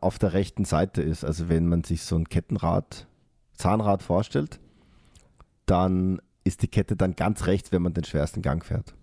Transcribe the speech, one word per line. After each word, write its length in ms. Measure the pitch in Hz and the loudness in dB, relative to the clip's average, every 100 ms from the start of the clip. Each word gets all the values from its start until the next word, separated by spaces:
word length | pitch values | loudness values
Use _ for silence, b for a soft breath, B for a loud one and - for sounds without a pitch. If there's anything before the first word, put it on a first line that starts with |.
auf 180 | - - | -4 0
der 140 | 98 | 0
rechten 300 | 92 98 - | 0 -2 -2
Seite 380 | 95 78 95 - | -2 0 0 0
ist. 220 | 76 80 | -2 -2
Also 240 | 76 82 82 | -2 -2 0
wenn 200 | 82 85 | 2 2
man 160 | 85 | 2
sich 180 | - 85 | 0 -4
so 140 | - 82 | -2 -2
ein 120 | 82 | -2
Kettenrad, 800 | 165 - 101 82 - - - - _ _ _ _ | -2 -2 -2 0 0 -2 -10 -20 _ _ _ _
Zahnrad 480 | - 90 107 104 98 | -4 0 2 2 0
vorstellt, 580 | - 87 - 143 151 - - b b b b b b b _ _ - | 2 0 0 -2 -4 -8 -20 b b b b b b b _ _ 0
dann 540 | 90 92 92 92 92 - _ | 2 4 2 2 -2 -6 _
ist 180 | 92 - | -4 -2
die 60 | - | 0
Kette 280 | - 95 98 | 0 0 2
dann 180 | 92 - | 0 0
ganz 300 | 104 104 - | 0 0 0
rechts, 260 | 101 - | 0 2
wenn 100 | 92 | 0
man 120 | 87 | 2
den 100 | 82 | 0
schwersten 380 | 76 76 76 - | -2 -2 -2 -2
Gang 220 | - 80 | -2 -2
fährt. 300 | - - - - | -2 -6 -6 -12